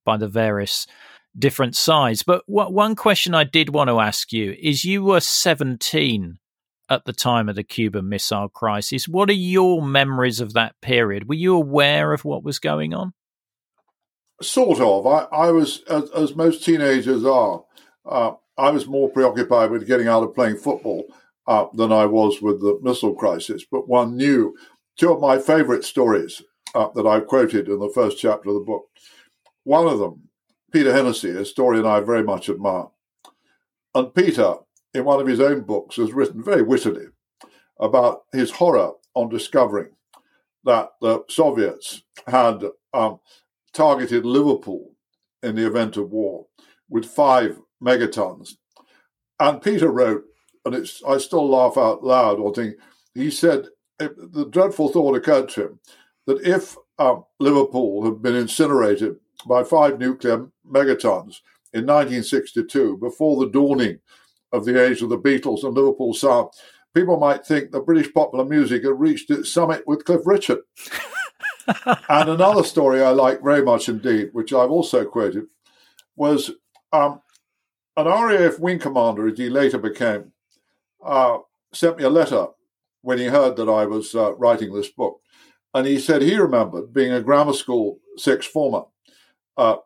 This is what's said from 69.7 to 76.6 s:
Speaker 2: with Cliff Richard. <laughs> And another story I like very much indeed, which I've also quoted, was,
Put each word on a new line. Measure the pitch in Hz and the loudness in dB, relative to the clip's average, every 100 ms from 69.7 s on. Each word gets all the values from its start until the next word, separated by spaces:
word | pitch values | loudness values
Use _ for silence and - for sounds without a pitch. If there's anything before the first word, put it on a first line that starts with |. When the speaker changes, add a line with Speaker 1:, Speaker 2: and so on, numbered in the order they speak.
| 156 - | -2 -4
Speaker 2:
with | 147 | -4
Cliff | - 170 | 0 0
Richard. | 165 202 - - | 2 0 0 -4
<laughs> | - - - - - 554 1077 - 855 - - - 254 - - | -8 -20 -14 -12 -10 -10 -10 -10 -12 -6 -6 -4 -2 -2 0
And | 147 156 | 2 2
another | 165 190 208 | 2 2 2
story | - 165 135 131 | 0 0 2 4
I | 131 | 4
like | 135 131 135 | 4 2 0
very | 139 147 | 0 2
much | 135 117 - | 2 0 0
indeed, | 110 123 110 101 | -4 -2 -2 -2
which | 117 110 | -6 -2
I've | 131 127 | 2 2
also | 170 165 123 | 0 0 -2
quoted, | 101 123 101 95 110 _ _ _ _ _ _ - | -2 -2 -4 -4 -10 _ _ _ _ _ _ -4
was, | 147 147 - - | 0 0 -2 -12